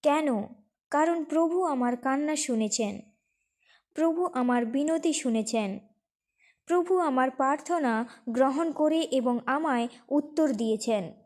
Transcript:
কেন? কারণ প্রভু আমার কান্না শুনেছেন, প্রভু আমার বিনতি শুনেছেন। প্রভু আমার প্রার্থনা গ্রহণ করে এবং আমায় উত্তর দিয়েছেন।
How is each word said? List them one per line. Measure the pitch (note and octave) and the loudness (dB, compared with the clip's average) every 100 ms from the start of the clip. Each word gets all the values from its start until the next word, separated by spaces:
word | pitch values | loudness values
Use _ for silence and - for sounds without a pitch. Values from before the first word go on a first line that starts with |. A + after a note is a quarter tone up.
কেন? | D4+ D4 D4+ A3+ - - _ _ _ | 2 2 0 -2 -4 -14 _ _ _
কারণ | D4 D#4+ E4+ | 0 2 0
প্রভু | D#4 D#4 E4 F4 | 0 2 2 2
আমার | F4+ C4 B3 B3 | 0 0 0 0
কান্না | C4 C4+ D4 D4+ | -2 -2 -2 -4
শুনেছেন, | - A3+ G#3+ - G#3 G3+ - _ _ _ _ _ _ _ _ | -2 -2 0 -2 -4 -6 -16 _ _ _ _ _ _ _ _
প্রভু | - E4 E4 F4+ | 0 0 2 -2
আমার | B3+ B3 B3 A#3 | 0 2 2 0
বিনতি | C4 D4 E4 E4 | 0 0 0 0
শুনেছেন। | D4+ B3+ A3+ G#3+ A3+ G3+ F#3+ - _ _ _ _ _ _ _ - | -2 0 -2 0 -2 -2 -6 -14 _ _ _ _ _ _ _ 0
প্রভু | F4 F4 F#4 | 0 2 2
আমার | E4 C4 C4 | 2 2 0
প্রার্থনা | C4 C4+ D4 - E4+ C4+ A3 A#3+ - - | 0 0 0 -2 0 0 -2 -4 -10 -6
গ্রহণ | A#3 C4+ C#4 E4 | 2 2 2 -2
করে | C#4+ D4+ D#4+ | 2 2 2
এবং | D#4 C4+ B3 A#3+ - | 0 0 0 -2 -2
আমায় | C#4 D#4+ B3 A#3 - - | -2 0 0 -2 -8 -2
উত্তর | C#4+ D4 - D#4 | -2 0 0 2
দিয়েছেন। | G#3+ A3+ G#3+ A#3+ G#3+ E3+ - | 2 0 -2 0 -2 -2 -12